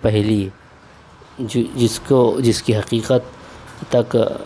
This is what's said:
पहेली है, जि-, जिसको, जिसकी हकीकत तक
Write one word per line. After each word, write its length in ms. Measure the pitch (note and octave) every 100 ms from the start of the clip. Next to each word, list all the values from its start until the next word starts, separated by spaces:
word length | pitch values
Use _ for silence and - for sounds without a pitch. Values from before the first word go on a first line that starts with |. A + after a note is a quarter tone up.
पहेली 400 | A2+ G#2+ G#2 G#2+
है, 100 | F#2+ - - - - - - - - -
जि-, 340 | A2+ B2 A2+ B2+
जिसको, 640 | A2+ - - C3 A#2 -
जिसकी 320 | A#2+ A2+ -
हकीकत 520 | G#2+ - A2+ A2 B2+ - - - - - - -
तक 240 | B2 A#2 A#2+ - -